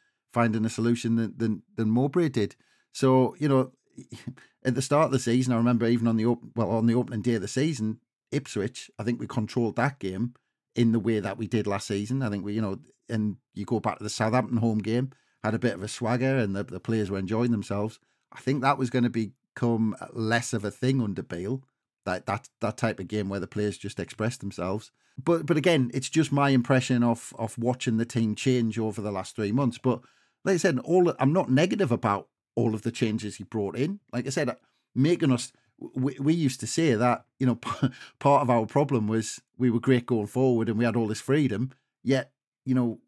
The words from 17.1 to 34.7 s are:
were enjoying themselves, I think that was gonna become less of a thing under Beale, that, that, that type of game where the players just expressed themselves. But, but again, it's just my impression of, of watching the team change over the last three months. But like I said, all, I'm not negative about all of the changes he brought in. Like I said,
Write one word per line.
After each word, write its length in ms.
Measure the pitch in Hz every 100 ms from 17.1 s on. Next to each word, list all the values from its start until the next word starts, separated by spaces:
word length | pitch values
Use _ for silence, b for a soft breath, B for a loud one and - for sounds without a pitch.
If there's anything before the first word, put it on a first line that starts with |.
were 60 | 98
enjoying 320 | 95 110 120
themselves, 480 | 113 95 98 107 - _ _ _
I 80 | -
think 220 | - 139
that 160 | 131 139
was 120 | 127
gonna 200 | 127 120
become 840 | 117 110 - _ - 120 117 110 101 -
less 420 | - 110 117 117
of 100 | 113 101
a 60 |
thing 300 | - 127 135
under 200 | 110 95
Beale, 420 | 85 85 95 135 131 _ _ _ -
that, 200 | 90 -
that, 240 | 104 - _
that 160 | 107 -
type 220 | 117 -
of 80 | 90
game 220 | 107 98
where 100 | 98
the 80 | 82
players 300 | 107 104 -
just 220 | 101 -
expressed 400 | 85 - 110 -
themselves. 520 | 98 98 87 104 - _ _ -
But, 220 | 131 165 156
but 120 | 156
again, 340 | 147 160 123
it's 160 | 135 -
just 220 | 160 143
my 180 | 143 143
impression 540 | 135 120 131 131 127
of, 300 | 120 117 - -
of 200 | 113 -
watching 400 | 117 123 - 110
the 80 | 117
team 300 | 120 113 107
change 440 | 139 127 113 107
over 200 | 110 101
the 100 | 104
last 240 | 98 95 -
three 160 | 104
months. 260 | 117 135 -
But 240 | 131 117 b b b b
like 120 | - 185
I 20 |
said, 220 | 185 131
all, 340 | - 180 175 -
I'm 140 | 135
not 180 | 175 -
negative 400 | 131 180 208 160
about 380 | 113 113 101 - _ _ -
all 180 | 113
of 80 | 107
the 100 | 110
changes 440 | - 113 107 107 -
he 80 |
brought 320 | - 110 101 85
in. 220 | 151 202 -
Like 140 | 120 123
I 40 |
said, 240 | 135 139 - _